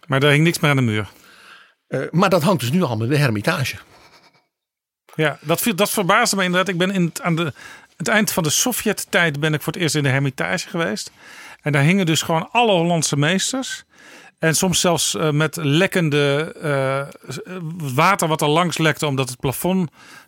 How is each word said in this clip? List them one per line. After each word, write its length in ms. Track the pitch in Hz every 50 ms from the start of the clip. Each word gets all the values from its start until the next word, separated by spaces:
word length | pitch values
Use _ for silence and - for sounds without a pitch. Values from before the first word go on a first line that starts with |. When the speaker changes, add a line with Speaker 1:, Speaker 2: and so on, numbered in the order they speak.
| -
Speaker 1:
Maar 140 | - 135 135
daar 100 | 135 147
hing 140 | 143 147 160
niks 140 | 170 165 -
meer 100 | - 147
aan 60 | 143
de 60 | 135
muur. 260 | 127 113 107 107 101 - - - - - - - - - - - - _ _ _ _
Speaker 2:
Eh, 140 | - - 131 143 -
maar 200 | - 165 202 190
dat 120 | 196 175
hangt 180 | 135 190 190 135
dus 100 | 117 117
nu 120 | 139 185
allemaal 220 | 180 127 117 107 113
in 60 | 117
de 60 | 147 139
Hermitage. 580 | 147 127 107 104 - 165 160 147 131 - - - - _ - - - - _ - _ _ _ _ _ _ _ _ _ _ _ _ _ _ _ _ _ _ -
Speaker 1:
Ja, 240 | - 156 147 139 -
dat 200 | - 147 170 -
viel, 140 | - 240 208
dat 140 | 165 208 196
verbaasde 460 | - 226 196 165 196 226 240 202 -
me 80 | 196 185
inderdaad. 240 | 180 175 180 190 190
Ik 100 | 190 165
ben 120 | 180 185
in 140 | 202 190 175
het, 180 | 160 - -
aan 140 | 185 180 165
de, 160 | 156 170 147 - - - - - - - _ _
het 120 | - 160 -
eind 220 | 220 208 214 -
van 100 | - -
de 80 | 165 151
Sovjet-tijd 880 | - - - 254 220 - - 214 190 - - - - 190 170 165 147 143
ben 140 | 156 156 151
ik 80 | 139
voor 100 | - -
het 100 | 156 190
eerst 120 | 175 147 -
in 80 | 151
de 60 | 139 139
Hermitage 600 | 127 139 139 139 - - - 170 185 170 - -
geweest. 420 | - 170 165 185 214 - - - _ - - - - - - - - -
En 100 | - 151
daar 100 | 143 147
hingen 240 | 139 156 185 202 190
dus 160 | 160 160 143
gewoon 260 | - - 165 160 196 -
alle 220 | - 233 247 226
Hollandse 440 | 196 170 165 175 175 165 - - 160
meesters. 680 | 143 147 156 180 190 - - - 269 262 - - - - _ _ - - - - - - - _ -
En 180 | - 160 147
soms 240 | - 196 185 170 -
zelfs, 340 | - 180 170 143 - - -
eh, 160 | 202 170 156
met 260 | 147 147 156 151 -
lekkende, 1000 | 170 160 139 139 160 190 190 - 190 170 151 139 147 143 143 139 147 156 175 - -
eh, 680 | 185 151 143 135 135 131 135 139 139 147 - - - -
s-, 100 | 131 156
eh, 140 | - - 180 190 175 156 165 185 151 139 123
water 340 | 139 165 185 196 190 175 160
wat 120 | 156 151
er 80 | 165 147
langs 300 | 151 165 180 170 - -
lekte, 280 | 160 160 139 - -
omdat 220 | 147 135 131 131 123
het 120 | 123 -
plafond, 500 | - 139 123 - - 180 190 190 180 143 _ - - - - - -